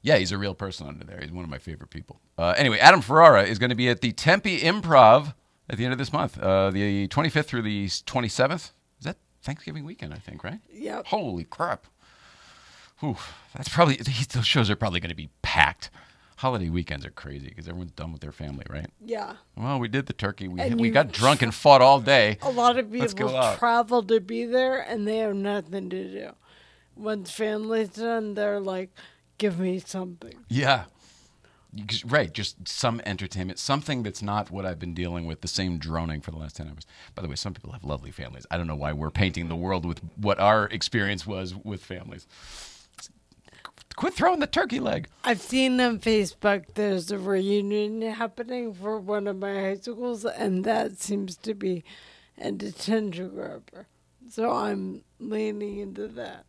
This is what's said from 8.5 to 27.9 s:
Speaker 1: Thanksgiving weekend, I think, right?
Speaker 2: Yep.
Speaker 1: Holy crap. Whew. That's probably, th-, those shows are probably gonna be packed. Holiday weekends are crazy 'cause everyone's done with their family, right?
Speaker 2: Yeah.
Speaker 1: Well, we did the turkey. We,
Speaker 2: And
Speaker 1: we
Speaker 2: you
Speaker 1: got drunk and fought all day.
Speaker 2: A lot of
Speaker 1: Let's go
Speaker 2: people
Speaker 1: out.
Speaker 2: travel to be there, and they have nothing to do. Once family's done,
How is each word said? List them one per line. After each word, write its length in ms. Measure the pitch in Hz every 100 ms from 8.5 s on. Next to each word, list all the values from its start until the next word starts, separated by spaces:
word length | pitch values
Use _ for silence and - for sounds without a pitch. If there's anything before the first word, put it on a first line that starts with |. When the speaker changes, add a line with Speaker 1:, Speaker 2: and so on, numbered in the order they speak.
| 170 - _ _ _ - - _ _ -
Speaker 1:
Thanksgiving 340 | 147 - 151
weekend, 300 | 147 220 -
I 40 | 76
think, 240 | - -
right? 160 | 90 214 _
Speaker 2:
Yep. 360 | 208 302 226 -
Speaker 1:
Holy 360 | 214 156 87
crap. 440 | - - 170 123 _ _ _ _ - - - - - - - _
Whew. 180 | 151 104 - - - -
That's 120 | 131
probably, 280 | - 170 135
th-, 320 | 123 120 127
those 180 | 127 113
shows 240 | 139 107
are 60 | 104
probably 240 | 110 87
gonna 160 | 85 78
be 140 | 76 _
packed. 480 | - - 73 - - - - _ _ -
Holiday 340 | 131 120 85
weekends 340 | 87 80 71
are 60 | -
crazy 400 | - - 71 69
'cause 180 | - 85
everyone's 260 | 85 87
done 180 | - 82
with 100 | 78
their 100 | 73
family, 320 | - 76 69 -
right? 160 | 71 80 _
Speaker 2:
Yeah. 340 | 220 220 202 220 _ -
Speaker 1:
Well, 240 | 117 139
we 80 | 117
did 180 | 127 135
the 80 |
turkey. 340 | - 101 - 95
We, 140 | 90
Speaker 2:
And 180 | 269 233
Speaker 1:
we 100 | 113
Speaker 2:
you 40 |
Speaker 1:
got 180 | 135 151
drunk 300 | - 123 143
and 100 | 120
fought 300 | 104 147 139
all 180 | 127 139
day. 380 | 123 139 107 104
Speaker 2:
A 80 | 277
lot 260 | 247 240 247
of 160 | 214
Speaker 1:
Let's 220 | 233 233 196
go 100 | 233
Speaker 2:
people 160 | 262
Speaker 1:
out. 160 | - -
Speaker 2:
travel 460 | 240 233 226 247
to 160 | 196 226
be 240 | 185 226 233
there, 340 | 247 262 262
and 260 | - 233 208
they 100 | 220
have 160 | 220 196
nothing 540 | 202 202 160 190 190
to 140 | 185 185
do. 180 | 196 - - _ - _ _ _ -
Once 360 | 208 214 180
family's 580 | - 214 214 220 226
done, 460 | 214